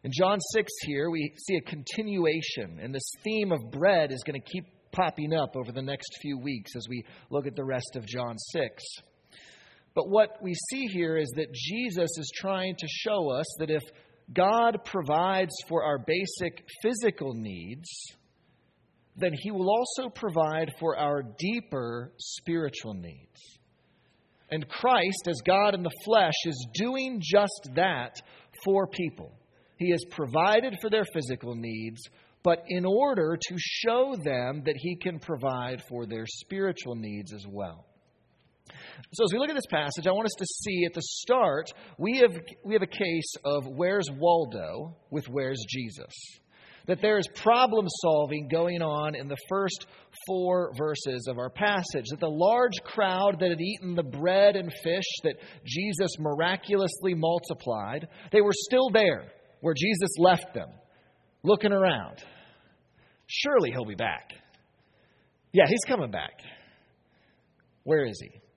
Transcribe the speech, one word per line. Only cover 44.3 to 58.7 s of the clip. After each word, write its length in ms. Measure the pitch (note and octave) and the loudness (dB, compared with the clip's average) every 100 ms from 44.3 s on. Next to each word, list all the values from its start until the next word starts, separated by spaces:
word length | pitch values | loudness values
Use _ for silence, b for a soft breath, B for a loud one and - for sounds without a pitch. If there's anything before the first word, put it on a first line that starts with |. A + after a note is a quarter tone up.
| E3+ C#3 A2 D#2+ F#2+ D#3 E3 _ | 4 2 -4 -8 -8 -10 -14 _
with 140 | D3 B2+ | -8 -4
where's 360 | C3 C3 C3+ G#2+ | -4 -2 -4 -6
Jesus. 440 | C3 A#2 D2+ - - - - _ B B B - | -8 -8 -12 -18 -18 -18 -20 _ B B B -4
That 140 | F3+ | 0
there 160 | G#3+ G#3+ | 2 2
is 100 | F3 - | 0 0
problem 500 | G#3+ A#3 B3+ A3 F#3 - | 4 6 6 4 0 0
solving 460 | E3+ D#3 D3 D3+ C#3 | 4 4 2 -2 -2
going 340 | E3 F3 F3 | 0 0 0
on 320 | D#3+ D3 D3+ | -2 0 -2
in 140 | D3 C#3 | -4 -8
the 80 | C#3 - | -10 -4
first 380 | F#3+ G3 - - B B - - | -2 -2 -4 -14 B B -20 -4
four 460 | F#3 F3+ F3+ F3 A#2+ | 0 2 2 0 -2
verses 500 | D3+ D3 C3+ B2+ A#2 | -2 -2 -4 -4 -4
of 80 | A#2+ | -6
our 120 | B2+ | -6
passage. 560 | - G#3 G3+ F3 D3 A2+ | 2 2 2 0 -4 -4
That 100 | D3+ | -4
the 80 | D#3+ | -2
large 520 | D3+ F#3 A#3+ B3 F3+ - | 4 4 6 4 0 -6
crowd 560 | - G3 F#3 G3+ F3 | 0 2 4 2 4
that 80 | F3+ | 0
had 100 | D#3+ | 0
eaten 340 | F3 G#3 F#3 | -2 -4 -4
the 100 | F3 | -2
bread 520 | C#3+ C#3 E3+ F#3+ G3+ G3 | -4 -2 2 8 8 6
and 160 | E3+ | -4
fish 320 | - E3 F3+ - - | -4 -2 -2 -2 -2
that 120 | D#3 - B B - | -2 -4 B B -8
Jesus 460 | C#3 G#3 E3 F#3 - | -4 -4 0 -2 0
miraculously 960 | D#3 D3 E3+ F#3+ - G3+ F#3+ - F#3 | -4 2 2 0 2 2 2 0 -2
multiplied, 960 | E3+ D#3+ F3 - D3+ - A2 G2+ C#3 E3+ B B | 2 2 0 -2 -6 -4 -4 -4 -8 -10 B B
they 80 | G#3 | 6
were 140 | G3+ | 6
still 360 | - - | 4 4